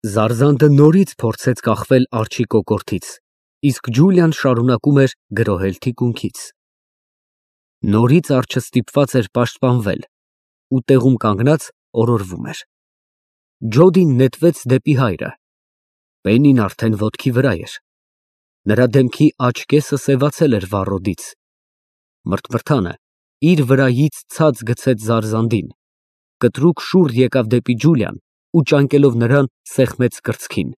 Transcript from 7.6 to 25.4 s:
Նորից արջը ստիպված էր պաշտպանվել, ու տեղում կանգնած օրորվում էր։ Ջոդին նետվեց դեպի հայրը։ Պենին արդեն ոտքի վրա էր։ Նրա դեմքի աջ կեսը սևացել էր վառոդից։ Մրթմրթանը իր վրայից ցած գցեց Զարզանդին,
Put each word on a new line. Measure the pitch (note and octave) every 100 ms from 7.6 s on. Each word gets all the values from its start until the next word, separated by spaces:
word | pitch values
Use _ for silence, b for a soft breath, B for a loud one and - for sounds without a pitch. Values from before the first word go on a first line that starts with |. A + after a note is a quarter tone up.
| _ _
Նորից | - G#2 A#2+ D#3+ -
արջը | C3 A#2+ -
ստիպված | - B2+ G#2+ - C#3
էր | C3 G#2
պաշտպանվել, | B2 B2 - C3 B2 G2+ - - _ _ _ _ _ _
ու | C3
տեղում | - C3+ B2 B2
կանգնած | A2+ G2+ B2+ D#3 - _ _
օրորվում | A#2+ A#2 A#2 F#2+ F2+ A1+
էր։ | - - _ _ _ _ _ _ _ _ _
Ջոդին | A2 A2 F#3 F3+ E3+
նետվեց | B2 C3 - E3+ E3
դեպի | B2 C3 -
հայրը։ | C3 B2 E2+ - - _ _ _ _ _ _ _ _
Պենին | F#2+ A2+ D3 C3
արդեն | G2 - A2+
ոտքի | G#2 G#2+ - C3+
վրա | A#2+ C3+
էր։ | E2+ - - _ _ _ _ _ _ _ _ G2+
Նրա | G#2+ B2
դեմքի | B2 B2+ - D#3 _
աջ | B2 -
կեսը | - C#3+ - C#3+
սևացել | - C3+ D3 - D#3
էր | G#2+ F#2
վառոդից։ | G2+ F#2+ G2 G2 F2 - - _ _ _ _ _ _ _ _ -
Մրթմրթանը | F#2+ - A#2+ - C#3+ F2+ - _ _ _ _
իր | D#3 E3+
վրայից | B2 C3+ C3+ B2 D3 -
ցած | _ - D#3 B2+
գցեց | A2+ A#2 - A#2
Զարզանդին, | G#2+ A2+ A2 A2